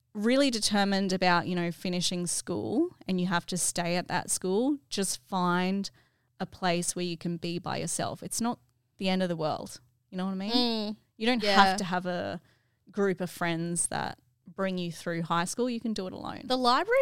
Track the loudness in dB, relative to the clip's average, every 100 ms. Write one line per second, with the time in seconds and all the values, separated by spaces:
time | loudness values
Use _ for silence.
0 | _ -2 2 4 4 2 2 4 4 2
1 | 0 2 4 4 2 0 -2 -2 -4 -2
2 | -2 -2 -4 -4 -4 -4 -2 0 0 -4
3 | -4 0 0 0 -2 -2 -2 -2 -2 -2
4 | -2 -4 -2 -4 0 0 2 -2 -4 -4
5 | -2 -4 -4 0 2 2 2 -2 -4 -10
6 | _ _ _ _ -10 -4 0 0 -2 -4
7 | -4 -4 -4 -4 -4 -6 -4 -4 -4 -4
8 | -4 -6 -8 -4 -4 -4 _ _ _ _
9 | 0 0 0 0 -2 -2 -6 -14 _ _
10 | _ -6 -4 -4 0 2 2 0 -4 -8
11 | _ -2 0 2 6 6 6 4 0 -2
12 | -2 -4 -4 -6 -12 _ _ _ -10 0
13 | 0 0 -4 -4 -2 0 0 -2 -2 -2
14 | -4 -8 _ _ -16 -4 -2 -2 -4 -4
15 | -4 -4 0 0 0 -2 -2 -2 -4 -4
16 | -6 -8 -10 -10 -2 2 4 4 4 6